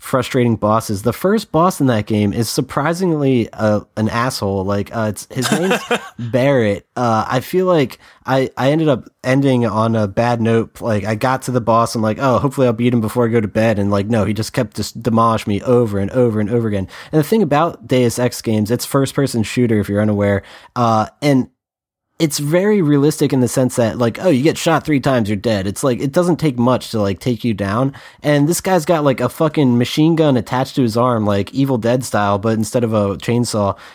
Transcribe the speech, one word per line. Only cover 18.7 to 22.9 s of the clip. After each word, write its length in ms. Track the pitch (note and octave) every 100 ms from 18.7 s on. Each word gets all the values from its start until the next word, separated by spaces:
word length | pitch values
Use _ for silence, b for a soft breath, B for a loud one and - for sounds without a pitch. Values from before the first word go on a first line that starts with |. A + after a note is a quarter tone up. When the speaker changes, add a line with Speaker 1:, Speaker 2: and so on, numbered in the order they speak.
Speaker 1:
it's 120 | B2
first 300 | - C#3 C3+
person 300 | - C3+ A#2
shooter 340 | G#2 B2+ A#2+ G#2+
if 100 | G2
you're 140 | G2+
unaware, 400 | G#2+ G2+ G2+ G2 B B B
uh, 320 | B2 A#2+ A2 G#2+ -
and 260 | C#3+ C3 - _ _ _ _ _ _ -
it's 200 | D#3+ C#3+
very 420 | D3 F3 G3+ G#3
realistic 540 | D3